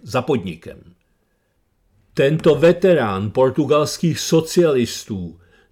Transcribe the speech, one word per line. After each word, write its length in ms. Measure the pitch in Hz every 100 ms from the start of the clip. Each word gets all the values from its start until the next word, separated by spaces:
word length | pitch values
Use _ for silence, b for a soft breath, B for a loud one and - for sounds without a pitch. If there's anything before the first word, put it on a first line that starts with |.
za 200 | - 127
podnikem.“ 560 | 120 127 92 80 - - - _ _ _ _ _ _ _ _ _ _ _ _
Tento 400 | - 139 156 170
veterán 760 | 143 170 175 190 160 113 95 107
portugalských 920 | 131 131 139 127 147 147 - 170 127
socialistů 1200 | - 160 160 175 165 135 117 - - 101 85 - b b b